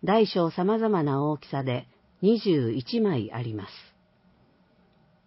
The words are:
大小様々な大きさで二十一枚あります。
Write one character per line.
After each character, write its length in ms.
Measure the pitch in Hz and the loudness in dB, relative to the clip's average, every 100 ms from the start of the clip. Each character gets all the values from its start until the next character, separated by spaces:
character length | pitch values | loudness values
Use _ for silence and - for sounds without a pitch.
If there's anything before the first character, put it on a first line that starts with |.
大 220 | 131 220 208 | 2 4 4
小 240 | 190 165 | 2 0
様 280 | 170 185 220 | 0 0 2
々 240 | 226 196 | 2 2
な 200 | 147 139 | 2 0
大 140 | 147 147 | 0 -4
き 100 | - | -6
さ 160 | 143 | -6
で 240 | 131 123 - _ _ - | -2 -4 -6 _ _ -2
二 160 | 185 226 | 0 2
十 340 | 208 156 117 | 2 2 2
一 280 | 110 - 233 | -2 -2 0
枚 320 | 214 143 104 | 0 0 -4
あ 100 | 117 | -6
り 100 | 120 | -8
ま 140 | 107 98 | -8 -10
す。 40 | - - _ _ _ _ _ _ _ _ _ _ _ _ _ | -16 -20 _ _ _ _ _ _ _ _ _ _ _ _ _